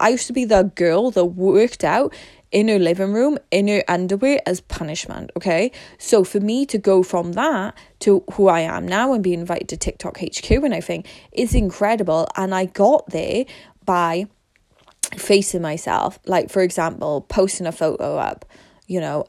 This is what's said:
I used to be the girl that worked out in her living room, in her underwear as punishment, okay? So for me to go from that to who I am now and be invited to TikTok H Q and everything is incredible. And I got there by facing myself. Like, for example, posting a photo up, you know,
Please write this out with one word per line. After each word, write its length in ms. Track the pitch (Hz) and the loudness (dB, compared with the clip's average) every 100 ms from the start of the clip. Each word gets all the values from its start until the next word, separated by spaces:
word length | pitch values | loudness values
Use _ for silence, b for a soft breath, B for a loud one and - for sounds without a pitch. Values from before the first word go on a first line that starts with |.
I 80 | 220 | 2
used 180 | 247 - | 2 -2
to 40 | |
be 140 | 254 233 | -4 4
the 260 | 208 190 | 4 4
girl 360 | - 175 170 247 | 2 2 2 2
that 140 | 202 175 | 2 0
worked 580 | 180 190 202 240 - | 2 4 4 4 0
out 300 | 160 196 277 B B B _ | 0 2 0 B B B _
in 180 | 196 220 | 0 2
her 100 | 208 | 4
living 340 | 170 180 196 | 2 2 0
room, 240 | 208 277 294 - | 0 0 0 -2
in 180 | - 202 | 0 2
her 160 | 208 - | 0 0
underwear 520 | 175 185 196 262 285 - | -2 -2 0 0 0 -2
as 160 | 185 | -6
punishment, 680 | - - 156 160 - - - - | -6 -8 -6 -8 -10 -12 -12 -6
okay? 340 | 185 165 240 B B B | -2 0 0 B B B
So 260 | - 220 | 2 4
for 160 | 185 208 | 4 0
me 240 | 208 240 | 0 0
to 140 | 277 214 | -2 0
go 240 | 202 190 | 4 4
from 320 | 185 180 170 | 2 -2 -4
that 420 | 180 294 240 202 B B _ | -2 0 -2 -4 B B _
to 240 | 220 196 - | 2 2 2
who 160 | - 196 | 2 4
I 120 | 170 | 4
am 280 | 160 - 180 | 0 -6 -4
now 240 | 190 247 | 0 0
and 100 | 247 | 0
be 120 | 185 | 0
invited 340 | 170 170 175 - | -2 -4 -6 -8
to 80 | 160 | -8
TikTok 460 | - - - - | -8 -8 -12 -8
H 180 | 175 - | -10 -8
Q 240 | - 247 | -4 -2
and 80 | 285 | -2
everything 320 | 170 - 170 B B B | -4 -6 -10 B B B
is 240 | - 233 | -6 -2
incredible. 720 | 247 202 - 208 226 185 160 - - | 0 -2 -2 -2 0 -2 -2 -4 -6
And 180 | 190 | -4
I 100 | 190 | -4
got 460 | 185 - 202 294 - | -4 2 4 4 0
there 340 | 165 - - 262 B B _ | -6 -4 -4 -4 B B _
by 440 | - 180 170 170 202 _ _ _ _ _ _ _ - | -2 0 0 -2 -6 _ _ _ _ _ _ _ -10
facing 460 | - - 202 196 180 | -6 2 2 2 -4
myself. 580 | 160 156 - - - - | -4 -6 -2 -2 -2 -6
Like, 240 | - 180 - | -2 0 0
for 140 | 196 | 0
example, 580 | 185 180 165 165 151 143 | 0 0 -4 -4 -4 -4
posting 460 | - - 190 - 170 | -2 0 2 0 -8
a 60 | |
photo 440 | 160 160 - - 147 | -2 -2 -2 -4 -4
up, 300 | - - - b b b - | -4 -6 -14 b b b -8
you 140 | 180 | -6
know, 240 | 151 147 | -4 -6